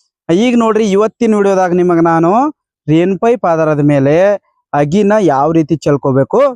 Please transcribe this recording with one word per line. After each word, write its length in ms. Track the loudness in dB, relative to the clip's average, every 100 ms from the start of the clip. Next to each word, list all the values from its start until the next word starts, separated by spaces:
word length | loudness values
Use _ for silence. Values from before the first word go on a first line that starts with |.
| _ _ -2
ಈಗ 220 | 0 0 0
ನೋಡ್ರಿ, 340 | 0 0 0
ಇವತ್ತಿನ 440 | 0 -2 -2 -2 0
ವಿಡಿಯೋದಾಗ 360 | 0 0 0
ನಿಮಗ 280 | 0 0 0
ನಾನು 640 | 0 0 0 0 -2 -6 _ _ -2
ರೇನ್ 320 | 0 0 -2
ಪೈಪ್ 260 | -2 -2 -2
ಆಧಾರದ 340 | 0 0 0
ಮೇಲೆ 540 | 0 2 2 2 2 -2 -8 _ _
ಅಗಿನ 400 | -4 0 0 0 0
ಯಾವ 320 | 0 0 0
ರೀತಿ 240 | 0 -2 -4
ಚೆಲ್ಕೋಬೇಕು, 640 | -2 -2 0 -2 0 0 -2